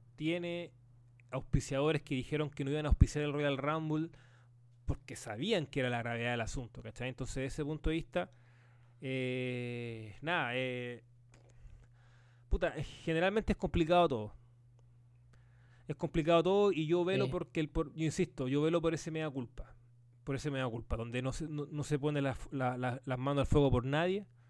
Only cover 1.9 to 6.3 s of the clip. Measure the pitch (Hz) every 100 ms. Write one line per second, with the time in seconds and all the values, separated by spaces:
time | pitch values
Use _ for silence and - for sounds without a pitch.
1.9 | 151 - 131 - 151 151 - 139 151 151
2.9 | - - 151 147 143 147 135 139 160 156
3.9 | 156 165 - - - - - - - -
4.9 | - - 123 - 107 185 208 139 143 127
5.9 | 120 117 117 120